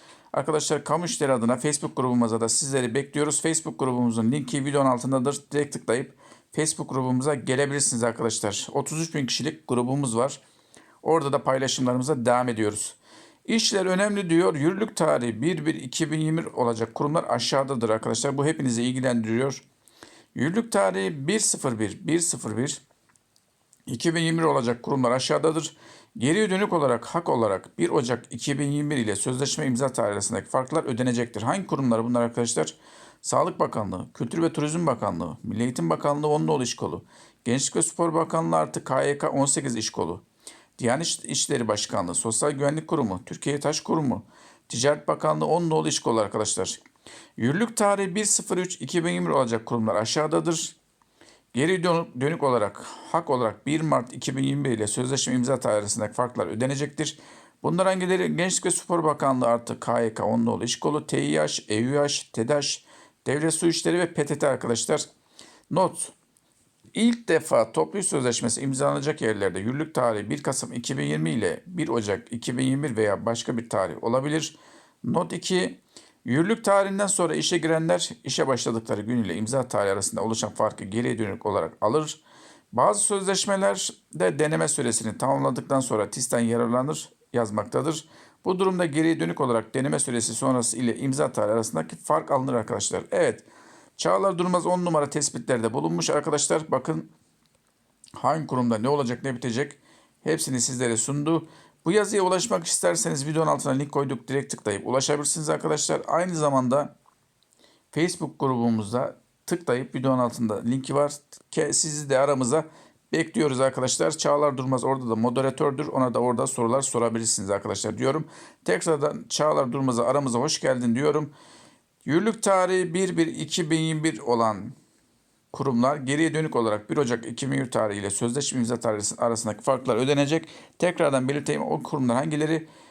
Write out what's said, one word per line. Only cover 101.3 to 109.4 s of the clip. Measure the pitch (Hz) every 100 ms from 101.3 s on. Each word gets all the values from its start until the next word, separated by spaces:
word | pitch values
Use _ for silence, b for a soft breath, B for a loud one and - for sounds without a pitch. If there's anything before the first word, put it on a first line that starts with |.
| 165 160 B B B 165
Bu |
yazıya | 208 202 208
ulaşmak | 185 185 - 185 165
isterseniz | - 180 170 170 151 143
videonun | 156 156
altına | 143 139
link | 135 143
koyduk. | 143 139 131 -
Direkt | 139 135
tıklayıp | - 107 101 110
ulaşabilirsiniz | 127 - 147 147 160 151
arkadaşlar. | 151 160 147 139 147 -
Aynı | 160 185 165
zamanda | 147 135 127 139 143 - _ _ _ _ _ _ b b b
Facebook | 151 175 - 147 -
grubumuzda | 139 123 117 110 101 120 - - _ _